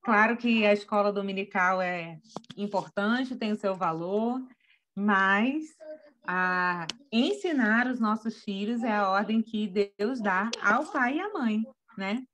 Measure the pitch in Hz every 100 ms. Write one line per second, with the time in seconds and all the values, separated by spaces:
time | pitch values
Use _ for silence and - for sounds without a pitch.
0 | - 208 220 233 240 226 208 208 - 214
1 | 202 202 196 190 196 196 185 185 185 180
2 | 165 160 _ - - - 202 196 165 -
3 | 208 247 262 262 214 214 202 185 180 160
4 | 170 202 226 254 254 - _ _ _ -
5 | 208 196 190 196 240 302 311 _ 311 311
6 | - _ - 180 185 180 180 175 160 -
7 | - 226 294 415 370 294 214 226 247 254
8 | 220 220 226 - - 196 208 240 233 208
9 | 196 190 208 220 226 214 208 185 202 -
10 | 208 262 208 185 220 240 196 226 311 294
11 | 247 294 403 403 240 214 226 _ _ -
12 | 190 233 262